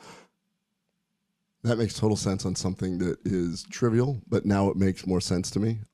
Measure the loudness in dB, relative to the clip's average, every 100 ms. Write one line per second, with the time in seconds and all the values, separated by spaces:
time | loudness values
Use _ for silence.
0 | -20 -20 -20 _ _ _ _ _ _ _
1 | _ _ _ _ _ _ -2 0 0 2
2 | 2 2 0 -2 -2 -2 -4 -2 -4 -2
3 | -2 -2 -2 0 0 -4 -10 -2 2 4
4 | 2 -2 -2 0 2 4 2 2 2 0
5 | 0 0 0 -2 -2 -2 -2 -2 -6